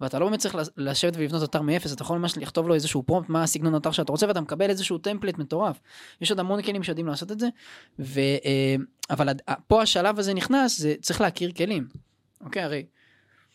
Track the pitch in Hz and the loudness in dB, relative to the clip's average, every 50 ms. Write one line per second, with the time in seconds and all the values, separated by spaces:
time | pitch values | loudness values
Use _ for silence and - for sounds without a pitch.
0 | 135 131 - 139 175 208 214 - - 190 - 160 151 - - - 139 139 135 - | -6 -4 -2 -2 -2 -2 -2 0 -2 -2 -2 -4 -4 -6 -6 -6 -4 -2 0 0
1 | 175 175 170 160 151 139 165 160 156 143 - 156 151 147 160 175 - 151 139 - | 0 0 0 0 -2 -2 0 -2 -2 0 0 0 2 2 0 0 -2 -4 -6 -6
2 | - - 170 175 175 170 - 156 139 - - 165 165 175 165 151 143 - - 139 | -4 -4 -2 -2 -2 -2 -4 -4 -8 -4 -2 0 2 4 4 2 2 0 -2 -2
3 | 127 - 170 185 170 - 160 165 165 156 - 147 156 160 156 151 151 160 151 180 | 0 2 0 0 0 0 0 2 2 2 0 0 2 2 2 2 0 0 0 0
4 | 147 135 143 156 214 202 196 175 151 - - 160 196 202 196 190 190 - 180 160 | 0 0 2 2 2 2 2 0 -2 -2 0 0 2 2 2 0 -2 -2 -4 -2
5 | - 202 208 196 208 190 175 175 147 - 156 170 214 185 - - _ _ - - | -2 -4 -4 -2 -2 -4 -2 -4 -4 -2 0 0 0 0 -2 -4 _ _ -20 -20
6 | - - - _ 170 165 208 190 180 185 202 208 202 208 202 196 185 185 156 165 | -20 -20 -10 _ -2 0 0 0 0 0 0 0 0 -2 -2 -2 -2 -2 -2 -2
7 | 170 156 143 - 175 196 214 214 240 240 - - - - - - - _ _ - | -2 -2 -4 -4 -6 -8 -4 -2 -2 -2 -2 -4 -14 -20 -20 -20 -20 _ _ -10
8 | 139 131 139 139 135 139 143 135 - 143 135 135 135 135 135 135 139 - _ _ | -10 -2 0 2 4 4 2 2 2 2 2 4 4 4 2 2 0 -4 _ _
9 | - - 143 143 143 139 135 139 - - 135 - - - 208 220 220 214 - 185 | -6 -4 0 2 2 2 0 -2 -4 -6 -6 -6 2 4 4 6 6 4 2 4
10 | 175 208 208 208 196 196 196 180 - - 262 277 262 240 - 175 151 151 151 - | 4 2 2 2 0 0 0 0 0 2 4 4 4 2 2 0 0 0 0 0
11 | - - 175 - 214 170 - - 175 175 175 - 165 208 208 151 120 - - - | -2 -2 0 2 2 2 2 0 -4 -4 -2 -2 -2 0 0 -2 -4 -6 -10 -18
12 | - _ _ _ _ _ _ _ - 143 - 196 175 147 151 135 165 - _ _ | -20 _ _ _ _ _ _ _ -14 -8 -6 -4 -4 -2 -4 -6 -6 -10 _ _
13 | _ _ _ _ _ _ _ _ _ _ | _ _ _ _ _ _ _ _ _ _